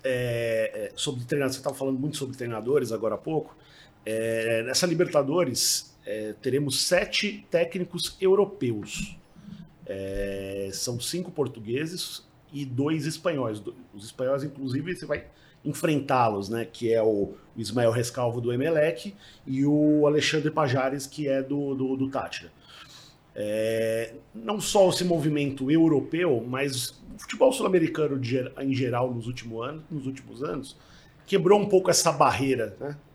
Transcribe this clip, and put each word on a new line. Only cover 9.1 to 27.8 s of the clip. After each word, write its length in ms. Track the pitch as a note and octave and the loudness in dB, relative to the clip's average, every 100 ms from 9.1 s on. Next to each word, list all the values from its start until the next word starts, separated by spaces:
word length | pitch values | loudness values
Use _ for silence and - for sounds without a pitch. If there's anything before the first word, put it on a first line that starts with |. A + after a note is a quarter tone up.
| - _ - - - - _ - | -10 _ -20 -18 -18 -18 _ -10
É, 840 | G2 G2 G2 G2 G2 G2 G2 G2 | -8 -6 -4 -4 -4 -6 -6 -6
são 280 | F#2+ - A#2+ | -6 -6 -4
cinco 300 | - E3+ F3 | -6 -6 -6
portugueses 920 | D#3+ B2+ A#2 G#2+ B2+ D#3+ F3+ - - - _ _ | -2 -4 -4 -6 -4 -4 -6 -10 -10 -18 _ _
e 120 | C#3+ | -10
dois 400 | C#3 B2 C#3+ D#3+ C#3+ | -6 -2 0 0 -2
espanhóis. 520 | D#3 F#3+ D3 A#2 G#2+ | -4 -4 -2 -2 -4
Do-, 160 | G2 - - | -10 -16 -20
os 120 | G2+ | -18
espanhóis, 400 | A2 - B2+ C#3 | -16 -6 -2 -2
inclusive, 500 | D3 C#3+ C3+ C3+ D#3+ | -4 -8 -4 -4 -4
você 100 | F3 D3 | -8 -6
vai 180 | D3 - - - _ | -6 -8 -20 -20 _
enfrentá-los, 840 | D3 - E3 D3 C3 C3 A#2+ G2+ G2+ | -8 -2 0 0 2 4 4 2 -2
né? 160 | A2+ | -4
Que 280 | A2+ - A2+ | -6 -4 2
é 100 | A2+ | 4
o, 40 | A2 | 4
o 300 | G#2 G2 - - - | 2 0 -4 -16 -10
Ismael 340 | G#2+ A#2+ A#2 | -4 2 4
Rescalvo 500 | A#2 A#2 - A#2+ A#2 | 4 -2 -2 -2 -2
do 120 | A#2 | -2
Emelec 600 | B2 D3+ D#3+ D3+ E3 G3+ G3 - - | 0 0 2 2 0 -10 -14 -20 -18
e 200 | - C3+ | -6 0
o 420 | C#3+ D3+ D3+ D3+ D3 | 4 6 6 6 6
Alexandre 460 | D3+ C#3+ D#3 D3 | 4 2 2 0
Pajares, 520 | D#3 D3 C3 C3 C#3 C3+ | 0 2 2 0 -2 -8
que 200 | - C#3+ | -6 -2
é 140 | C3+ | 0
do, 320 | C3+ C#3+ C#3+ | 0 -4 -2
do, 220 | C#3 C3 C3 | -2 -2 0
do 120 | C3+ | -2
Tátira. 440 | C3 - - - - - - - - - - _ | -2 -6 -8 -12 -20 -20 -20 -20 -20 -20 -20 _
É, 800 | - G#2 A2 A2 A2+ A2+ A2+ A2+ - - | -8 -4 0 0 0 0 0 -4 -10 -18
não 260 | - A3+ G#3 | -12 -6 -4
só 280 | - G#3 F#3 | 2 6 6
esse 160 | - | 6
movimento 680 | F3+ E3+ D3+ D3 C#3+ C3+ C3+ | 2 2 2 2 0 -2 2
europeu, 720 | D#3+ E3 C#3+ - E3 F3 A#2 A#2+ | 6 6 4 2 0 2 2 0
mas 420 | C3 C#3+ B2 - - - | -2 -2 -2 -6 -10 -18
o 40 | - | -18
futebol 340 | - A3 C4 | -12 4 4
sul-americano 640 | C4 G#3 F#3 | 6 2 4